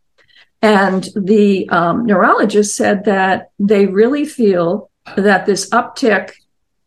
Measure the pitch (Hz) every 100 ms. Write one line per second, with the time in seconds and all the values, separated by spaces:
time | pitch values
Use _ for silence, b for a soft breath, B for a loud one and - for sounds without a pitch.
0 | _ _ b b b _ 220 202 196 190
1 | - 214 185 214 208 190 - 175 170 170
2 | 233 185 240 381 214 208 208 - 214 202
3 | 208 196 190 185 - - 202 202 196 190
4 | 233 294 294 - 208 175 170 208 - _
5 | - - 202 185 196 185 - 233 247 -
6 | 233 190 - - _ _ _ _